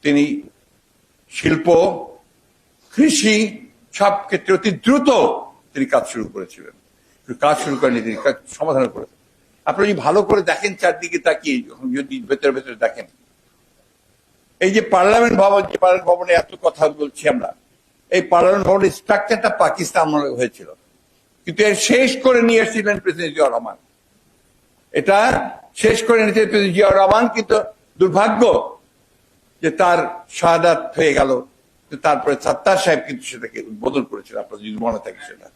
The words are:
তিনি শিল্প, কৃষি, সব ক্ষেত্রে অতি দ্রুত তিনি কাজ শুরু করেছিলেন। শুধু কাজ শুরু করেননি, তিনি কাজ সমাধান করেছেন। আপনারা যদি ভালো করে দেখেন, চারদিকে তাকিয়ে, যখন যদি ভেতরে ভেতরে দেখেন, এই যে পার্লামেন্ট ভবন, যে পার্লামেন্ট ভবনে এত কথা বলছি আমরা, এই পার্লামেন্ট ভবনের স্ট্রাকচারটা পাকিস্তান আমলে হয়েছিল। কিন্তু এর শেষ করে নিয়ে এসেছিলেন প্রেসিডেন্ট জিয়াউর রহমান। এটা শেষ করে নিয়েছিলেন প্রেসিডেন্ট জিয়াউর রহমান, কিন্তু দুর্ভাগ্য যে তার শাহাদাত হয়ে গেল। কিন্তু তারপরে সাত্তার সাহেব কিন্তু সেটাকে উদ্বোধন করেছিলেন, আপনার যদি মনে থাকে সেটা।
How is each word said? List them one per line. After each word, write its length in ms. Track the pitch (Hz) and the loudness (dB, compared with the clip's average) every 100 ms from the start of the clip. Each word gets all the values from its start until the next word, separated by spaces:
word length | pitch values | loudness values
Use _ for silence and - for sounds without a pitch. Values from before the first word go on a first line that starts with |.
তিনি 200 | 151 143 147 294 - _ _ _ _ _ _ _ _ - | 0 0 0 -2 -10 _ _ _ _ _ _ _ _ -4
শিল্প, 300 | - 160 175 165 190 175 - - _ _ _ _ _ _ _ | -2 0 2 4 2 -2 -14 -20 _ _ _ _ _ _ _
কৃষি, 420 | - 302 285 214 214 214 - - _ _ - | 0 2 2 0 0 -2 -6 -20 _ _ 0
সব 140 | 202 202 - | 0 0 -4
ক্ষেত্রে 240 | 190 - 190 | -6 0 0
অতি 140 | 214 165 - | 0 -2 0
দ্রুত 240 | 277 285 233 127 - - _ _ | 2 4 2 2 -2 -10 _ _
তিনি 120 | 139 135 | -8 0
কাজ 100 | 131 - | 0 -2
শুরু 120 | 120 107 | -10 -10
করেছিলেন। 420 | 101 92 - - _ _ _ _ _ | -12 -14 -18 -20 _ _ _ _ _
শুধু 140 | - 123 143 | -16 -2 0
কাজ 100 | 147 | 0
শুরু 120 | - 135 | -2 0
করেননি, 220 | 135 120 110 | 0 0 -4
তিনি 100 | 107 143 | -4 -4
কাজ 100 | 131 - - | -4 -12 -8
সমাধান 280 | 156 135 123 | -2 0 -2
করেছেন। 260 | - - _ _ _ _ _ - | -4 -16 _ _ _ _ _ -6
আপনারা 160 | 147 196 | -2 0
যদি 100 | 185 135 | 0 2
ভালো 140 | 185 196 | 2 2
করে 120 | 208 165 | 0 0
দেখেন, 200 | 151 208 180 | -4 -4 -2
চারদিকে 380 | 180 - 165 170 170 | -2 -2 -6 -4 -2
তাকিয়ে, 280 | 156 147 127 117 | -2 -2 -4 -6
যখন 160 | - 131 131 | -12 -8 -6
যদি 180 | 135 131 110 | -6 -10 -6
ভেতরে 220 | 135 147 131 | -2 0 -2
ভেতরে 220 | 131 113 113 | -8 -4 -4
দেখেন, 200 | - - _ _ _ _ _ _ _ _ _ _ _ _ _ _ _ 185 | -4 -18 _ _ _ _ _ _ _ _ _ _ _ _ _ _ _ 0
এই 60 | 202 | 0
যে 60 | 175 | 0
পার্লামেন্ট 420 | 190 190 226 240 226 | 2 4 4 4 4
ভবন, 180 | 196 202 196 | 4 4 0
যে 60 | - | 0
পার্লামেন্ট 240 | 185 185 175 | 2 2 2
ভবনে 200 | 175 180 170 | -2 2 0
এত 100 | - 185 175 | 0 -4 -4
কথা 180 | - 156 147 | 0 -2 -2
বলছি 220 | 147 - 151 | -8 -4 -2
আমরা, 160 | 127 - - _ _ _ _ _ 185 | -2 -6 -12 _ _ _ _ _ -2
এই 80 | 180 | 2
পার্লামেন্ট 340 | 175 180 196 185 | 4 4 2 2
ভবনের 260 | 196 196 - | 2 2 -2
স্ট্রাকচারটা 500 | - 202 - 220 214 - | -2 -2 0 -2 -2 0
পাকিস্তান 380 | 165 - 160 185 160 | 0 0 -4 -2 0
আমলে 240 | 151 143 123 | 0 -4 -4
হয়েছিল। 300 | 127 - 82 78 _ _ _ _ _ _ - | -6 -6 -20 -20 _ _ _ _ _ _ -14
কিন্তু 140 | 165 208 | 0 0
এর 80 | 196 - | 2 2
শেষ 200 | 247 262 262 262 | 2 2 2 2
করে 140 | 240 233 | 4 4
নিয়ে 140 | 226 | 4
এসেছিলেন 340 | 220 220 208 202 | 2 -2 -2 -2
প্রেসিডেন্ট 300 | 185 160 165 147 | -2 -4 -8 0
জিয়াউর 180 | 143 117 | 0 0
রহমান। 220 | 117 98 _ _ _ _ _ _ _ _ _ _ _ - | -8 -18 _ _ _ _ _ _ _ _ _ _ _ -4
এটা 180 | 190 196 233 - - - - - | 0 2 2 0 -4 -12 -20 -2
শেষ 160 | 214 220 - | 0 0 2
করে 120 | 226 | 2
নিয়েছিলেন 280 | 214 202 214 | 2 0 0
প্রেসিডেন্ট 240 | 214 202 175 | 0 0 2
জিয়াউর 200 | 202 190 | 2 4
রহমান, 240 | 196 214 240 226 | 4 4 2 -2
কিন্তু 220 | 220 - - - _ _ | 0 -2 -2 -14 _ _
দুর্ভাগ্য 440 | 185 170 220 214 233 165 - - _ _ _ _ _ _ _ _ | 2 2 0 2 2 2 -2 -16 _ _ _ _ _ _ _ _
যে 80 | 160 156 | -6 0
তার 180 | 180 170 123 - - - | 2 2 -2 -10 -16 -2
শাহাদাত 440 | 165 165 170 156 - - | 2 4 2 0 -2 -2
হয়ে 160 | 160 135 | 0 2
গেল। 120 | 139 127 131 _ _ _ _ | 0 -2 -6 _ _ _ _
কিন্তু 120 | 143 165 | -4 0
তারপরে 260 | 143 - 131 127 | 0 -2 -2 -2
সাত্তার 340 | 135 - 190 | -2 0 2
সাহেব 180 | 185 160 - | 2 0 -2
কিন্তু 160 | 127 - | -12 -12
সেটাকে 280 | 120 113 117 113 | -14 -14 -14 -16
উদ্বোধন 340 | 107 123 139 117 | -8 -4 -4 -6
করেছিলেন, 280 | 104 92 110 | -12 -14 -14
আপনার 160 | 104 107 107 | -14 -16 -14
যদি 120 | 107 113 | -8 -6
মনে 140 | 110 101 | -6 -10
থাকে 160 | 92 - | -18 -20
সেটা। 200 | - - | -20 -20